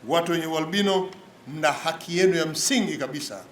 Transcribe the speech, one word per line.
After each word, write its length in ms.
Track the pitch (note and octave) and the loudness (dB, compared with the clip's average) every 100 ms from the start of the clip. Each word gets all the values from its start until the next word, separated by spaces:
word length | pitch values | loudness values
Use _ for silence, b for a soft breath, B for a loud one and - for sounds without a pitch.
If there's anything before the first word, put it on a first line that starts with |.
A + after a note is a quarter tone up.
| A2 | 2
Watu 240 | E3+ E3+ | 2 2
wenye 140 | E3 D#3+ | -2 0
ualbino 600 | D#3+ D#3 G3 G3+ F#3+ F#3+ - - - - | -2 0 2 2 2 0 -8 -20 -20 -12
mna 240 | D3 D#3 | 0 0
haki 460 | C3+ D#3+ E3 - E3+ | 2 -4 -6 -4 2
yenu 180 | F#3+ E3+ | 4 4
ya 100 | D#3 | 0
msingi 500 | D#3 - B3+ F#3 D3 | -2 0 2 0 -4
kabisa 480 | C3 D3+ - G2 F2+ | -6 -6 -8 -12 -16